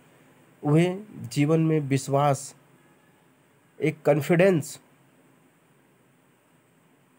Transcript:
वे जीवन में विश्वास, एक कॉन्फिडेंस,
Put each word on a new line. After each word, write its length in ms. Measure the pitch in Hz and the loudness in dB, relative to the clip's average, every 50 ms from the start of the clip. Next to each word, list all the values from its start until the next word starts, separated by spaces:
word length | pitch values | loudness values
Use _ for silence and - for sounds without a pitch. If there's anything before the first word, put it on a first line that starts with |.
| _ _ _ _ _ _ _ _ _ _ _ - - | _ _ _ _ _ _ _ _ _ _ _ -8 -2
वे 380 | 147 147 160 175 180 180 196 214 - - | 2 2 2 2 2 -2 -6 -12 -16 -16
जीवन 440 | - 117 117 - 147 139 147 160 165 | -16 -14 -8 -2 -2 0 2 2 2
में 200 | 160 160 156 156 | 2 2 0 -2
विश्वास, 760 | 147 131 139 135 - - 135 139 147 147 139 - - - - _ _ _ _ _ _ _ _ _ _ _ _ _ _ _ _ _ _ _ _ _ _ _ _ - | -2 -2 -4 -4 -2 -2 -2 0 2 2 0 -2 -6 -16 -20 _ _ _ _ _ _ _ _ _ _ _ _ _ _ _ _ _ _ _ _ _ _ _ _ -4
एक 160 | - 156 156 - - | -4 -4 -4 -2 0
कॉन्फिडेंस, 720 | 151 147 147 139 - 180 165 180 196 190 151 - - - - _ _ _ _ _ _ _ _ _ _ _ _ _ _ _ _ _ _ _ _ _ _ _ _ _ _ _ _ _ _ _ _ _ _ _ _ _ _ _ _ _ _ _ _ _ _ _ | 0 0 0 2 0 2 4 4 4 2 0 -2 -6 -14 -20 _ _ _ _ _ _ _ _ _ _ _ _ _ _ _ _ _ _ _ _ _ _ _ _ _ _ _ _ _ _ _ _ _ _ _ _ _ _ _ _ _ _ _ _ _ _ _